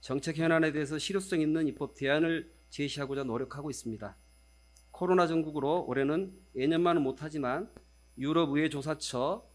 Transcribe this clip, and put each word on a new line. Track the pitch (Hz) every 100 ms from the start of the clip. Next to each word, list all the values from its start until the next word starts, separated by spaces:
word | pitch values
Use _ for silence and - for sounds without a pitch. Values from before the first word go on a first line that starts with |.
정책 | - 135 147 156
현안에 | 165 165 156
대해서 | 147 143 151
실효성 | - 196 190 180
있는 | 156 156 156
입법 | 135 139 -
대안을 | 135 147 165 160 - - _
제시하고자 | - 143 139 139 139
노력하고 | 135 117 127 143 147
있습니다. | 135 - 107 104 95 - - - - - - -
코로나 | - 180 185 196
전국으로 | 165 156 147 135 175 165
올해는 | 127 139 156 190 - -
예년만은 | 131 135 165 175 170
못하지만 | 135 131 156 151 131 139 226 - - - _ -
유럽 | 135 160 151
의회 | 143 156
조사처 | 147 139 151 - 123 135 208 -